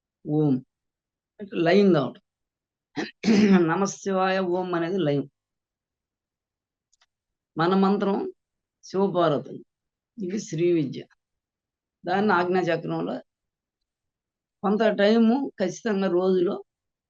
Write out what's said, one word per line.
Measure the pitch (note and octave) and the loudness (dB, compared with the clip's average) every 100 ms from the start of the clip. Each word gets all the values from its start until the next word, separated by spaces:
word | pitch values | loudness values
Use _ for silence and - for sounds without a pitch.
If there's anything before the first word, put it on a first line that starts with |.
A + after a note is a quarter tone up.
| _ _ D#3 | _ _ -4
ఓం | D3+ D3+ B2+ - _ _ _ _ _ _ - | 0 2 0 -4 _ _ _ _ _ _ -18
అంటే | G3+ - E3 | -8 -2 2
లయం | G3 G3 D#3 | 4 4 4
కావటం. | A#2+ - _ _ _ _ _ _ _ - - - G3 G#3 G#3+ F#3 D#3+ | 0 -8 _ _ _ _ _ _ _ -12 -12 -4 2 4 6 4 4
నమశివాయ | F3 G3 - G3 F#3+ F#3 F#3+ F3+ F3+ | 0 -2 -4 -4 -2 0 0 -2 -4
ఓం | F3+ E3+ | -4 -4
అనేది | E3+ G3 D3+ | -4 -2 0
లయం. | C#3+ C#3 _ _ _ _ _ _ _ _ _ _ _ _ _ _ _ _ _ _ _ _ _ _ D3+ | -2 -4 _ _ _ _ _ _ _ _ _ _ _ _ _ _ _ _ _ _ _ _ _ _ -2
మన | E3+ G3 G3 | 0 2 2
మంత్రం | G3+ G3 G3+ F#4+ - _ _ _ _ - | 2 0 -2 -6 -12 _ _ _ _ -8
శివపార్వతులు, | F#3+ G3 E3+ E3 C3 - - - _ _ _ _ A#3+ | -2 0 2 0 0 -6 -16 -20 _ _ _ _ -12
ఇది | F3+ G#3 - | -8 -8 -6
శ్రీ | D#3 F3 E3+ | -2 0 0
విద్య. | D3 D3+ - _ _ _ _ _ _ _ _ _ F3 | -2 -8 -14 _ _ _ _ _ _ _ _ _ -4
దాన్ని | F#3+ G3+ F3 | 0 2 0
ఆజ్ఞాచక్రంలో | F3+ F#3 E3+ E3 E3 E3 F3 B3+ - _ _ _ _ _ _ _ _ _ _ _ _ _ | 0 0 0 -4 -4 -6 -6 -8 -14 _ _ _ _ _ _ _ _ _ _ _ _ _
కొంత | G3 G#3 G#3+ F3 | -2 2 2 2
టైము | G3+ A3+ A3+ C4+ C4+ - | 2 4 4 2 -4 -6
ఖచ్చితంగా | F#3 - A3+ F#3+ F#3+ F3 | -6 -4 -4 -2 0 0
రోజులో | F#3+ F#3 F3+ G4 - _ _ _ | 0 2 0 -4 -12 _ _ _